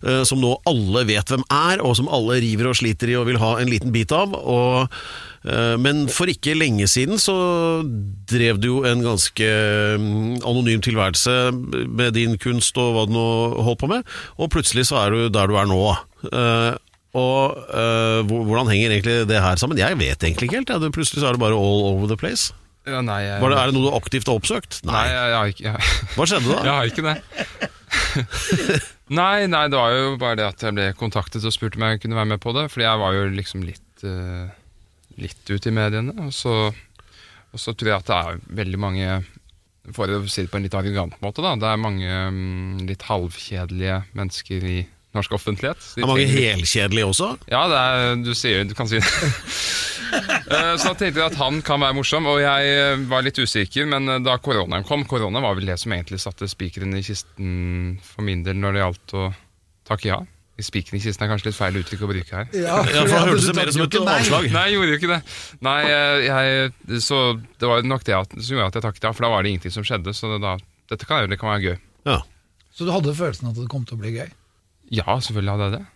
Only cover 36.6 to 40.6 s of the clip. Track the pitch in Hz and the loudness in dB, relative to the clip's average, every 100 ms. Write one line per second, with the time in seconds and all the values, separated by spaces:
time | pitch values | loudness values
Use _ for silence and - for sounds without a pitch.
36.6 | 107 107 - _ - - - - _ 110 | 0 -4 -16 _ -20 -20 -20 -20 _ -12
37.6 | - 107 110 101 90 92 85 87 - 101 | -10 -4 0 -2 0 -2 -2 -8 -10 -6
38.6 | 95 95 101 95 95 95 92 - _ _ | -4 -2 -2 -2 -2 -2 -6 -14 _ _
39.6 | _ _ - - 98 104 98 - 90 101 | _ _ -18 -6 -2 -2 -4 -4 -4 -4